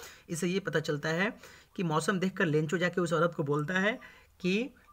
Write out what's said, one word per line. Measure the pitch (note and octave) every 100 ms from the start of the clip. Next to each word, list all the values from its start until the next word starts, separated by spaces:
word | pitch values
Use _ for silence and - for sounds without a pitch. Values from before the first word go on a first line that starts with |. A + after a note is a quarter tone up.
| - - -
इससे | E3 F3+
ये | F#3+
पता | F#3 D#3
चलता | D3+ D3 D#3+
है | E3 G#3 B3 - - - -
कि |
मौसम | E3+ D#3 E3 F#3+
देखकर | F#3+ - F3
लेंचो | D3 D#3 F3
जाके | F3+ F3
उस | E3+
औरत | D#3+ E3 E3+
को |
बोलता | C#3+ D3 D3
है | F#3 G3+ B3+ - - - -
कि | F3+ G3 C4 - -